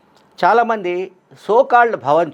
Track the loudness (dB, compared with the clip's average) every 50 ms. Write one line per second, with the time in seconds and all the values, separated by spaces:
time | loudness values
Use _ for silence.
0 | _ _ _ _ _ _ _ -2 0 2 2 2 0 0 -4 -4 -4 -6 -6 -6
1 | -8 -10 -14 _ _ _ -20 _ -6 0 0 0 2 2 2 2 2 2 -2 -4
2 | -2 0 0 0 0 -2